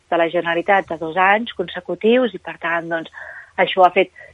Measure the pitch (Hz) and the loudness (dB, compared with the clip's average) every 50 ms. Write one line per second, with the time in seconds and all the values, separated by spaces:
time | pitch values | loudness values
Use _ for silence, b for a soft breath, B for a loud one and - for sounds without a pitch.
0 | _ _ 180 170 170 165 156 175 165 170 170 170 170 - 202 196 170 - 170 156 | _ _ 0 0 0 0 0 -2 -2 -2 -2 -2 0 2 2 2 2 -2 -8 -8
1 | 170 160 156 180 185 190 202 220 240 233 - - 185 170 - 180 - - 175 170 | -8 -6 0 2 4 4 4 2 0 -4 -8 -8 -8 -8 -8 -12 -8 -8 -10 -2
2 | - 220 233 254 254 226 - 175 - - 160 - - 165 170 170 165 165 165 165 | 2 2 4 4 2 0 -4 -8 -12 -14 -14 -8 -6 -4 -4 -4 -4 -4 -6 -6
3 | 160 - B B B B B B B B B - 190 - - 190 185 175 - 196 | -6 -8 B B B B B B B B B 0 0 0 4 4 4 4 6 4
4 | 170 - B B B B | 0 0 B B B B